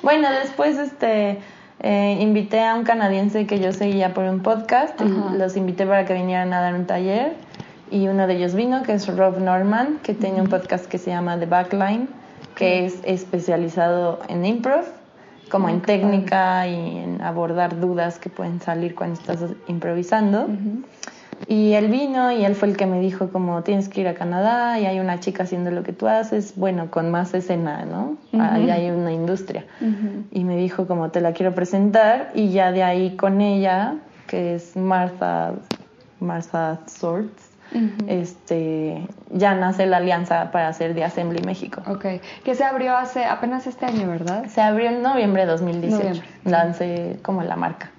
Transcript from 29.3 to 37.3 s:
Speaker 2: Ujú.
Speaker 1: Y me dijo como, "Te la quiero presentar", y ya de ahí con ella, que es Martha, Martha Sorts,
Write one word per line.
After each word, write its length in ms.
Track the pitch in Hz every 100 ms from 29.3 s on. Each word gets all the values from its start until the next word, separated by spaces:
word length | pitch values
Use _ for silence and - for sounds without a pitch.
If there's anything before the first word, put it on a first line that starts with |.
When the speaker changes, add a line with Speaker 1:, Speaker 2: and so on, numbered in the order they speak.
| 190 190 - - -
Speaker 2:
Ujú. 440 | 226 202 214 202 208
Speaker 1:
Y 120 | 190
me 140 | 180 175
dijo 280 | 180 180 185
como, 240 | 175 165
"Te 120 | 170
la 100 | 170
quiero 240 | 170 185 180
presentar", 720 | 180 196 202 214 214 240 - -
y 140 | 214
ya 200 | 185 185
de 120 | 185
ahí 320 | 185 180 185 185
con 260 | 196 196
ella, 540 | 202 196 190 185 220 302 - - -
que 260 | 185 175 175
es 200 | 170 -
Martha, 800 | 185 185 180 180 90 85 82 - - - - - - _
Martha 600 | 175 170 165 170 160 160 160
Sorts, 600 | - 170 175 214